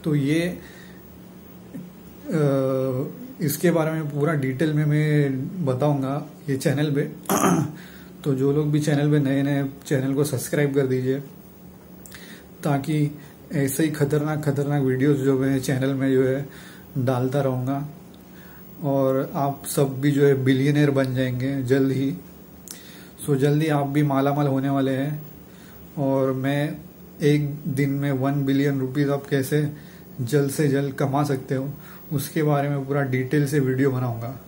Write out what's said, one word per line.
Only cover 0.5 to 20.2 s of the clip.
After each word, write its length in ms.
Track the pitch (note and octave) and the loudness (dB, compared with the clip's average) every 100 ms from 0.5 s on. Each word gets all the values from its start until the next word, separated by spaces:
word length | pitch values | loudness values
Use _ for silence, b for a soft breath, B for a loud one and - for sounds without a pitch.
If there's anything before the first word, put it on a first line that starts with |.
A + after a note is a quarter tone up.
| F3+ B B B B - - - - - - - - - - - - D4+ | -6 B B B B -20 -20 -20 -20 -20 -20 -16 -16 -16 -18 -20 -18 -6
अ, 800 | F3 C#3+ C3+ C3 C3+ C3 B2+ D3 - - - | 0 2 2 0 0 -2 -2 -6 -8 -16 -6
इसके 300 | E3 - F3+ | -4 0 2
बारे 200 | E3 D#3 | 2 0
में 180 | D#3+ D3+ | -2 -4
पूरा 240 | C#3+ D3 | -2 0
डिटेल 400 | D#3 C3 B2+ D#3 | 0 -2 0 0
में 120 | D3+ D3+ | 2 2
मैं 800 | D3 D3+ D3+ C#3+ C3+ C#3 F#3 D3 | 2 2 2 2 0 -6 -4 -2
बताऊंगा 600 | B2+ D3 C#3 C3 C#3+ D3+ - - | 0 2 0 -2 -4 -8 -14 -6
ये 80 | C3 | -2
चैनल 340 | D#3+ C3+ D3+ | 0 0 0
पे। 100 | C#3 | 0
<clears throat> 640 | - - - G3 F#3+ E3 D3 - B B B - | -2 -8 -4 0 4 2 0 -6 B B B -8
तो 100 | D3+ | -2
जो 180 | C3 C#3 | 0 2
लोग 200 | C#3+ D3+ | 2 2
भी 80 | D3+ | 0
चैनल 320 | D3+ C#3+ D3 | 2 2 4
पे 80 | D3 | 2
नए, 240 | C#3 C#3 | 2 0
नए 260 | C#3 C#3 C#3 - - | 0 0 -2 -6 -2
चैनल 280 | C#3 C3 | -2 0
को 100 | C#3 | 0
सब्सक्राइब 520 | D3 A#2+ - D3 C#3+ C#3 | 0 -2 -4 0 2 2
कर 120 | C3 | 2
दीजिए, 320 | B2+ B2+ C3+ D3 - - - - - - - - B B B B - | 0 0 -2 -4 -18 -20 -20 -20 -20 -20 -20 -20 B B B B -6
ताकि 560 | E3 C#3 C#3 D3+ D3 - B B - | 0 0 0 0 0 -2 B B -6
ऐसे 300 | D#3+ C#3 C3+ | -2 -2 2
ही 60 | D#3 | 0
खतरनाक, 540 | D3 C#3+ D3 D3 D3+ | 2 0 2 0 -2
खतरनाक 380 | D3 C3 C#3 C#3+ | -2 -2 0 0
वीडियोज़ 360 | C3 C3 C#3 C#3 | 2 2 4 4
जो 220 | C3 C3+ | 4 2
मैं 200 | C3+ C3+ | 2 0
चैनल 340 | B2+ C3 C3 | 0 0 0
में, 180 | C3+ C3+ | 0 2
जो 160 | C3 C3 | 4 4
है, 220 | C3 C#3+ B B B B - | 0 -4 B B B B -4
डालता 440 | B2 B2+ C3 C#3 | 0 0 0 0
रहूँगा 480 | C3+ B2+ B2+ C#3 D3 - - - B B B B B - | 0 0 -2 -4 -6 -12 -20 -20 B B B B B -6
और 480 | D3 C#3 C3+ C3+ - F3 | 0 2 2 2 -2 -2
आप 280 | C#3 C#3 - | -2 -2 -4
सब 360 | - C3+ B2+ | 0 0 2
भी, 100 | C#3+ | 0
जो 140 | C#3+ | 4